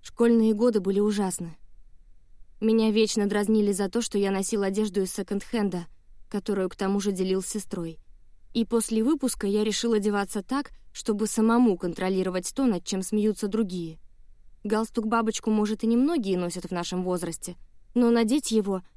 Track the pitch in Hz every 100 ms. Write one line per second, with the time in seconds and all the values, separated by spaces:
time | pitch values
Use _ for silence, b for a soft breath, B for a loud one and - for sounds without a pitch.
0 | - - 233 233 220 208 247 214 185 196
1 | 208 208 190 - 170 - - - - -
2 | - - - - - - 220 226 220 214
3 | 214 - 202 202 208 220 208 190 196 233
4 | 233 202 196 196 196 220 196 196 214 196
5 | 190 - 190 196 - 240 202 180 175 -
6 | - - - 208 - 196 185 - 190 202
7 | 202 185 185 185 185 214 - 185 165 160
8 | - - - - - 233 226 226 226 220
9 | 226 311 254 - 196 208 214 202 233 220
10 | 208 202 202 214 - 269 285 - - -
11 | - 208 214 - 220 233 247 180 180 165
12 | 185 190 190 185 180 - 269 180 - 190
13 | 185 214 214 208 208 220 214 185 165 160
14 | - - - - - - 208 214 226 -
15 | 220 233 220 - - 214 208 220 226 233
16 | 277 339 196 180 175 175 - 180 175 180
17 | 185 180 170 160 - 175 - - - 240
18 | 240 233 226 285 - 220 202 190 -